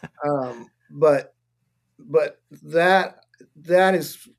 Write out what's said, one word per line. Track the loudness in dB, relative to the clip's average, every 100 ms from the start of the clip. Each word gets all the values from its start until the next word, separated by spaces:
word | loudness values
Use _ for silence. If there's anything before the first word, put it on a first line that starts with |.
| -14 _ -6
Um, | -4 -6 -12 -20 _ _
but, | 0 2 2 -4 _ _ _ _ _ _ _
but | -2 -2 -2 -8 _ -20
that, | -4 0 2 2 0 -10 _ _ -20 _
that | 0 2 4 0
is, | -4 -14 -20